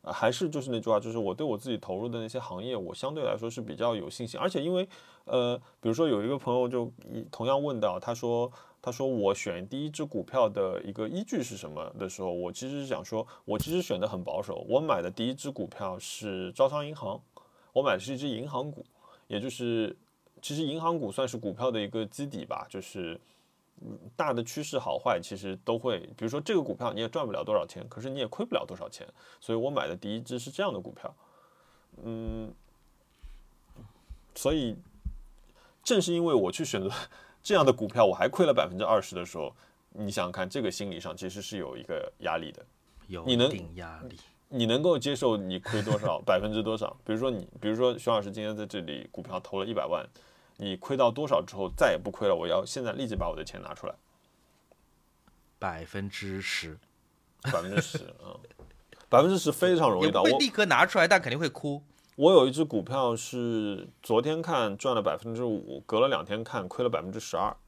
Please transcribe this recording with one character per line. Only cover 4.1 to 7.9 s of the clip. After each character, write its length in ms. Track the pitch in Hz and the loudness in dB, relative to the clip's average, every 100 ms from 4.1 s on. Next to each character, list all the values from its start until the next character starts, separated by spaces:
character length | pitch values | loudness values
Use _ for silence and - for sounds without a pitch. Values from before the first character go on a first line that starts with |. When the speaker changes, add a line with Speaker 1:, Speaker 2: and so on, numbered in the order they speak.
| - 117 | -8 -8
Speaker 1:
心。 120 | - | -2
而 100 | 190 | -2
且 140 | 175 | 0
因 100 | 156 | 0
为， 140 | 180 190 - - - | -2 -2 -8 -20 -18
呃， 300 | - 127 120 123 - _ | 0 2 2 -2 -8 _
比 80 | 113 | 0
如 60 | |
说 140 | 113 165 | 4 4
有 160 | 107 | 4
一 40 | 113 | 0
个 120 | 139 | -2
朋 180 | - 123 | 2 2
友 100 | 123 | 2
就 240 | 123 120 120 - | 0 -2 -8 -12
一-， 100 | 120 - | -10 -10
同 160 | - | -4
样 160 | 123 139 | 2 2
问 180 | 147 123 | 2 2
到， 180 | 104 | 0